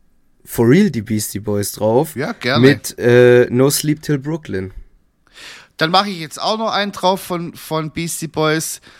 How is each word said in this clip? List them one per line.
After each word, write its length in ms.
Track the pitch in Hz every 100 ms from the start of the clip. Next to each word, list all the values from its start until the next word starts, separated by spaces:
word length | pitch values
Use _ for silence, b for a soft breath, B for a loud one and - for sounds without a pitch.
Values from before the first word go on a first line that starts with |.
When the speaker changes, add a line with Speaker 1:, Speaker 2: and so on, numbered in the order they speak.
| _ _ _ _
Speaker 1:
for 240 | - - 117
real 220 | 170 208
die 140 | 117
Beastie 360 | 104 107 - 98
Boys 320 | 107 101 101
drauf. 440 | - 107 120 160 117
Speaker 2:
Ja, 160 | 151
gerne. 320 | - 123 127 131
Speaker 1:
Mit, 300 | 110 - -
äh, 480 | 117 123 123 123 -
No 180 | 123 139
Sleep 320 | - 151 151
Till 160 | - 143
Brooklyn. 560 | 143 160 - 98 95 - - _ _ _ _ B B B B -
Speaker 2:
Dann 140 | 160
mach 140 | 185 208
ich 120 | 170
jetzt 200 | 156 -
auch 160 | 175 220
noch 140 | 220
einen 200 | 190 202
drauf 300 | - 180 190
von, 340 | - 175 170 -
von 360 | - 156 156
Beastie 360 | 160 165 - 160
Boys. 540 | 156 156 160 - - b